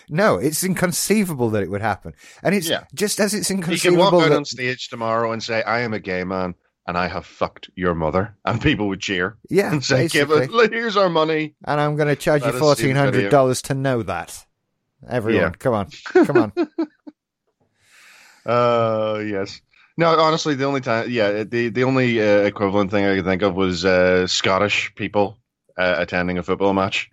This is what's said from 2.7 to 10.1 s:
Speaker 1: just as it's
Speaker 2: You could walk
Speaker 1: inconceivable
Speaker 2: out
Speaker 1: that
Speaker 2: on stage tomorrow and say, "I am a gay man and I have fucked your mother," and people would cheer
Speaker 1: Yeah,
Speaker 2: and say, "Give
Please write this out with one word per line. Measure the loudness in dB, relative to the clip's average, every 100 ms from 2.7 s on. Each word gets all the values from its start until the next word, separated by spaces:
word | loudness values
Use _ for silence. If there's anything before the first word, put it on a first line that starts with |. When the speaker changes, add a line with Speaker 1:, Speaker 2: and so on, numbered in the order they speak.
| -6 -6
Speaker 1:
just | -6 -4 0
as | -2
it's | -2 -4
Speaker 2:
You | -4
could | -4
walk |
Speaker 1:
inconceivable | 0 2 4 4 4
Speaker 2:
out | 4
Speaker 1:
that | 2
Speaker 2:
on | 0
stage | -6 -6 -6 -10
tomorrow | -6 -2 0 0
and | -4
say, | -4 -2
"I | 0 -2
am | -2
a | -4
gay | -4 -4
man | -4 -4 -4 -6 _ _ -6
and | -4
I | -4
have | -6 -12
fucked | -6 -6 -6 -18 -4
your | -2 0
mother," | 0 0 -2 -6 -6
and | -2
people | 0 0 -2
would | -4
cheer | -4 -4 -4 -6 -4
Speaker 1:
Yeah, | -2 0
Speaker 2:
and | -2
say, | 0 0
"Give | 2